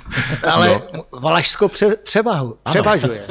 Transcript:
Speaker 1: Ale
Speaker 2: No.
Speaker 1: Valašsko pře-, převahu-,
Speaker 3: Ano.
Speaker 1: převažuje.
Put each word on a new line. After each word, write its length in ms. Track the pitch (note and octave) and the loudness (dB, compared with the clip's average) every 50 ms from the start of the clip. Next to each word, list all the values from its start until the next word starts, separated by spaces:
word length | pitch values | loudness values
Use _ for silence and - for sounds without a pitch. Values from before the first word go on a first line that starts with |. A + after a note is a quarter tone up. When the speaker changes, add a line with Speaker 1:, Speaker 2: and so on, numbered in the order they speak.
| - - - - A2+ - D#3 - - | -12 -8 -4 -4 -4 -4 -4 -4 0
Speaker 1:
Ale 380 | D3+ D#3+ E3 F3 F3+ F3+ F3+ - - - | 0 2 4 4 4 4 2 0 -8 -12
Speaker 2:
No. 100 | D#3+ - - - B2+ | -14 -14 -12 -10 -4
Speaker 1:
Valašsko 480 | B2+ D#3 E3 F3 - - - - G#3 F#3+ | 0 2 2 2 2 2 0 0 0 -2
pře-, 260 | - - G#3 G#3 - - - | 0 2 2 2 2 0 -4
převahu-, 540 | - - G#3 A3 A#3+ G#3 D3 C3 A2+ A2+ _ - | -2 0 0 0 0 0 -2 -4 -6 -8 _ -6
Speaker 3:
Ano. 80 | - - | -2 0
Speaker 1:
převažuje. 480 | G#3+ G#3 G#3+ G#3+ D#3+ C3 B2+ A#2 G#2 G2+ G2+ | 2 2 2 2 2 0 -2 -4 -4 -4 0